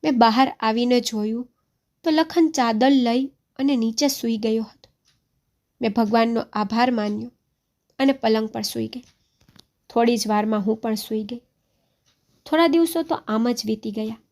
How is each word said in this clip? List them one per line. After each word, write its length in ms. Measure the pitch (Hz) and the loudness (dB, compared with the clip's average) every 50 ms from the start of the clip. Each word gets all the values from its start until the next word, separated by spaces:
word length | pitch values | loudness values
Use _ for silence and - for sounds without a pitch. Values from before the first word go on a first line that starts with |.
| - | 0
મેં 140 | 311 285 240 | 0 4 4
બહાર 380 | 233 226 220 240 269 254 - _ | 4 4 6 4 2 2 2 _
આવીને 400 | - 220 220 233 240 247 247 247 | -2 -2 0 0 0 2 2 2
જોયું 480 | 240 240 226 214 208 214 226 233 247 - _ _ _ _ _ _ _ _ _ _ _ | 0 -2 -6 -4 -4 -4 -4 -6 -8 -12 _ _ _ _ _ _ _ _ _ _ _
તો 60 | 339 | 0
લખન 400 | 311 311 320 320 - 349 330 311 | 0 2 0 0 2 2 2 2
ચાદર 400 | 320 - 247 233 226 214 247 269 | 2 0 0 0 2 2 4 4
લઈ 360 | 285 269 247 233 233 254 269 269 _ _ _ _ _ - | 4 4 2 2 0 0 -2 -4 _ _ _ _ _ -2
અને 180 | 269 277 285 | 0 0 0
નીચે 320 | 247 226 226 226 - 294 285 | 2 0 -2 -2 0 -2 -2
સૂઈ 280 | 277 - - 233 226 | -2 -2 -4 -4 -4
ગયો 260 | 220 214 226 220 226 226 | -2 -2 -2 -2 -2 -4
હતો. 280 | - _ _ _ _ _ _ _ _ _ _ _ _ _ _ _ _ _ _ _ _ _ _ | -6 _ _ _ _ _ _ _ _ _ _ _ _ _ _ _ _ _ _ _ _ _ _
મેં 120 | 240 220 202 | -4 -2 0
ભગવાનનો 480 | 240 226 208 220 226 226 233 233 226 226 - - | 0 0 2 2 2 2 2 0 -2 -4 -4 -6
આભાર 380 | 208 214 202 220 226 247 254 | -6 -6 -4 0 0 0 2
માન્યો 400 | 247 220 208 208 208 214 226 247 _ _ _ _ _ _ _ _ _ _ _ _ _ _ | 0 -2 -2 -4 -6 -6 -10 -12 _ _ _ _ _ _ _ _ _ _ _ _ _ _
અને 140 | 269 269 269 | 0 0 0
પલંગ 360 | 269 - 220 220 220 220 220 | 0 0 0 0 0 0 -4
પર 140 | 214 233 208 | -8 -8 -8
સૂઈ 260 | - - 233 220 220 | -8 -6 -6 -8 -8
ગઈ. 160 | - 254 247 _ _ _ _ _ _ _ _ _ _ _ - _ _ _ _ _ | -8 -14 -18 _ _ _ _ _ _ _ _ _ _ _ -20 _ _ _ _ _
થોડી 260 | - 233 233 233 240 | 0 2 2 2 2
જ 120 | 226 226 214 | 0 -2 -2
વારમાં 320 | 214 208 214 220 220 214 | -2 -2 0 0 -2 -2
હું 160 | 196 208 220 | 0 -2 -4
પણ 180 | 220 - 233 220 | -2 -2 -6 -6
સૂઈ 300 | 214 - - 226 214 214 | -6 -6 -6 -6 -6 -6
ગઈ. 180 | 202 247 240 _ _ _ _ _ _ _ _ _ _ _ _ _ _ _ _ _ _ _ _ _ | -8 -12 -14 _ _ _ _ _ _ _ _ _ _ _ _ _ _ _ _ _ _ _ _ _
થોડા 200 | - - 311 339 | -2 2 4 4
દિવસો 360 | 330 277 330 339 330 - 330 311 | 4 4 4 2 2 0 -4 -2
તો 120 | 320 - | -2 -4
આમ 380 | - - - 214 220 226 240 240 | -6 -4 -4 -2 0 0 0 -2
જ 100 | 233 - | -2 -2
વીતી 260 | 214 220 220 - 220 | -4 -4 -4 -6 -8
ગયા. 260 | 202 214 214 220 226 220 _ _ | -8 -6 -6 -8 -8 -12 _ _